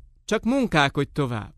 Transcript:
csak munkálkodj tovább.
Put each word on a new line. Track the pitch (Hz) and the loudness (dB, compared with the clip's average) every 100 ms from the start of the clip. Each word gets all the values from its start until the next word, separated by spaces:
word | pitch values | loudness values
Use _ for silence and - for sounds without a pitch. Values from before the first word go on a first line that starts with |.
| - _ | -20 _
csak | - 220 | -4 -2
munkálkodj | 220 277 226 160 139 143 139 | 0 0 2 2 2 0 -4
tovább. | - 131 113 101 | -2 -4 -4 -10